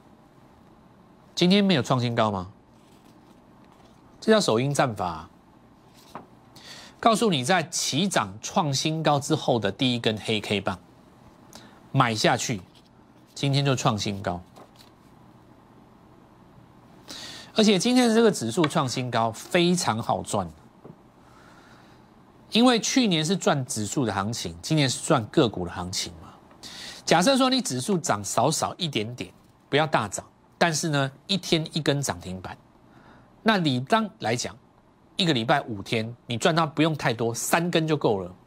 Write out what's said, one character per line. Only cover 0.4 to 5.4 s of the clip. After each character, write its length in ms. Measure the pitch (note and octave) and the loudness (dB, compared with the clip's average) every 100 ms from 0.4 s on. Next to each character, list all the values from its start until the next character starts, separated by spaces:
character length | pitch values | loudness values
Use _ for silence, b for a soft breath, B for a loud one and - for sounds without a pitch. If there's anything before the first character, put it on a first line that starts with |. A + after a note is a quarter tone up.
| - - - - - - - - - | -20 -20 -20 -20 -20 -20 -20 -20 -12
今 160 | - F3 | 0 4
天 140 | G3+ | 4
没 100 | G3 | 4
有 80 | D#3 | 2
创 160 | A2+ C3 | 2 0
新 160 | A#2+ | 0
高 160 | A#2+ G#2+ | 2 0
吗？ 220 | G2 F2+ - _ - _ - - - - - _ - - - - - - - | 0 -8 -16 _ -20 _ -20 -20 -20 -20 -20 _ -20 -20 -20 -20 -20 -20 -6
这 120 | - | 2
叫 80 | A3 | 4
首 200 | - A2+ | 4 2
映 120 | C3+ | 2
战 220 | C#3+ C#3 | 2 0
法 140 | G2+ F2+ | 0 -4
啊。 220 | D#2+ D#2+ - | -6 -12 -20